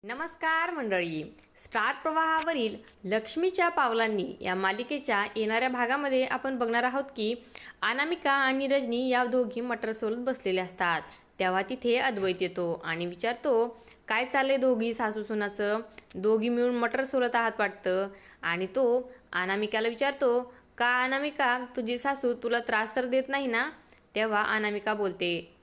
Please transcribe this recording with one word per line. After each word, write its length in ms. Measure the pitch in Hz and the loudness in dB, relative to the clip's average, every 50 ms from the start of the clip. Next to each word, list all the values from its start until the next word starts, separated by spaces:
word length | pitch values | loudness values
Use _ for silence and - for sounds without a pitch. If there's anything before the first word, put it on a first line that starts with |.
| - 202 | -8 -10
नमस्कार 600 | 240 269 320 330 - - - 320 320 320 330 349 | -8 -6 -8 -8 -8 -2 0 2 2 2 2 0
मंडळी, 540 | 349 311 254 214 190 185 175 170 160 156 151 - - - - _ _ - - | -2 -2 -2 0 0 0 0 0 -2 -6 -6 -8 -12 -20 -20 _ _ -20 -20
स्टार 300 | - - 226 208 240 277 | -6 -4 -2 0 0 -2
प्रवाहावरील 800 | - - 320 311 320 320 320 320 320 311 330 330 277 226 220 208 - - - - _ - | -2 -2 0 0 2 2 2 2 0 0 0 -2 0 0 -2 -2 -6 -14 -20 -20 _ -4
लक्ष्मीच्या 680 | 185 202 220 220 - - 311 339 381 359 - 349 339 | -2 -2 -2 -2 -2 -2 0 0 0 2 2 0 2
पावलांनी 560 | 339 330 277 240 226 226 226 220 214 202 175 - - - | 2 2 2 2 2 2 2 2 2 0 -2 -2 -6 -6
या 140 | - 185 185 | -4 -2 -2
मालिकेच्या 720 | 185 196 190 196 214 240 240 294 285 277 - 226 202 202 214 - | 2 2 0 0 0 -2 -4 -4 -4 -2 0 0 0 0 0 -2
येणाऱ्या 340 | 220 220 214 220 233 247 262 | -2 0 0 2 2 2 0
भागामध्ये 560 | 254 247 247 233 254 285 285 277 262 254 254 | 2 0 0 2 2 0 0 2 2 2 2
आपण 320 | - - 254 - 269 269 240 | 2 -2 -4 -2 -4 -2 0
बघणार 260 | 240 233 226 233 240 | 0 0 2 2 2
आहोत 200 | 254 247 277 277 277 - | 2 0 -2 -4 -4 -4
की 180 | - 214 214 240 240 - - - - - - - _ | -2 -2 -2 -2 -4 -8 -18 -18 -18 -16 -16 -10 _
अनामिका 500 | - 208 233 262 285 320 349 330 - 294 | -2 -2 0 0 0 -2 -2 -2 0 2
आणि 360 | 269 277 269 262 262 269 277 269 | 2 4 4 2 2 2 2 2
रजनी 420 | 269 277 269 233 233 240 254 262 | 2 2 2 0 -2 0 0 2
या 140 | 247 247 254 | 2 2 2
दोघी 360 | 240 240 254 247 214 - 233 | 2 2 2 2 2 -2 -6
मटर 300 | 233 247 240 226 - 220 | -4 -4 -4 -4 -4 -4
सोलत 260 | 220 220 - 214 220 240 | -4 -2 -2 -2 -2 -2
बसलेल्या 460 | 247 254 262 - - 196 185 185 185 | -2 -4 -4 -2 -2 0 0 0 -2
असतात. 380 | 180 180 - 185 175 165 156 - - - - - _ _ - | -4 -4 -2 0 0 0 0 -2 -8 -18 -20 -20 _ _ 0
तेव्हा 220 | 190 185 185 190 | 0 2 2 2
तिथे 360 | 196 196 254 254 - 240 233 247 | 0 -2 -6 -4 0 2 2 4
अद्वैत 440 | - 262 233 202 190 190 180 185 | 2 0 0 0 0 0 0 0
येतो 400 | 190 175 180 - 180 170 165 156 - | -2 -2 -2 -2 -2 -2 -2 -4 -4
आणि 220 | 160 165 165 175 | -6 -4 -2 -4
विचारतो, 760 | 175 175 - - 226 240 240 - 302 254 226 226 240 233 - - - - - _ - | -6 -4 -2 -2 -2 -2 0 0 2 4 4 2 2 -2 -12 -20 -20 -20 -20 _ -2
"काय 180 | 220 226 254 | -2 0 0
चाललंय 320 | 254 - 277 269 269 269 269 | 0 2 2 4 4 4 4
दोघी 360 | 254 262 254 220 226 233 226 | 4 4 4 4 2 -2 0
सासू 300 | 226 247 214 208 220 208 | 0 -2 -2 -2 -4 -6
सुनाचं? 560 | 202 220 214 208 202 202 202 208 202 208 220 226 - - - - _ - | -4 -2 -2 -2 -2 -2 -2 0 0 0 0 -2 -8 -18 -20 -20 _ -12
दोघी 340 | 185 185 214 220 226 214 240 | -2 2 2 2 4 2 2
मिळून 260 | 240 240 240 247 247 | 2 2 2 2 2
मटर 280 | 240 240 233 233 254 269 | 2 0 0 0 -2 -2
सोलत 320 | 262 285 262 247 240 247 | 0 0 2 2 2 2
आहात 240 | 240 233 226 220 226 | 2 0 0 0 0
वाटतं." 480 | 214 196 196 - - 196 180 185 196 196 196 - - - - _ | 0 0 -2 -4 -2 0 0 0 0 -2 -6 -14 -20 -20 -20 _
आणि 240 | - 165 170 175 185 | -4 -2 -2 -2 -2
तो 460 | 190 190 254 269 240 240 254 247 254 - - _ _ - | -2 0 2 2 4 2 2 0 -4 -14 -20 _ _ -4
अनामिकाला 540 | 175 180 185 196 202 214 214 - 214 220 233 | -2 0 0 0 0 0 0 0 0 0 0
विचारतो, 680 | 233 220 277 277 277 277 285 254 240 247 247 247 - - - _ _ - | 0 0 -2 -2 0 2 2 2 2 2 0 -4 -14 -20 -20 _ _ 0
"का 260 | 240 240 247 247 254 | 0 2 2 2 2
अनामिका, 540 | 254 269 269 285 302 294 - 277 247 240 254 254 240 247 | 0 0 0 -2 -2 -2 0 2 2 2 0 -2 -6 -6
तुझी 220 | - 233 220 247 240 | -4 -2 -2 -4 -2
सासू 360 | - 277 277 269 - 247 240 | 0 -2 -2 0 0 0 0
तुला 260 | 240 - 220 233 240 | 0 -2 0 0 0
त्रास 360 | 233 - 240 214 220 220 220 | 0 0 0 0 0 0 -2
तर 100 | 262 254 | -2 -2
देत 240 | 247 247 262 262 269 | 2 2 2 2 2
नाही 180 | 269 277 277 254 | -2 -2 -2 0
ना?" 220 | 226 226 254 294 320 - - _ - - _ _ _ | 0 0 0 -2 -4 -12 -20 _ -20 -20 _ _ _
तेव्हा 280 | 202 220 226 214 208 214 - 214 | -2 0 2 2 2 2 2 0
अनामिका 380 | 214 214 214 208 208 208 214 214 | 0 0 0 -2 -2 -2 -2 0
बोलते 600 | 208 208 190 185 - 185 175 175 165 165 - - _ | 0 0 -2 0 0 -2 0 0 -2 -4 -8 -20 _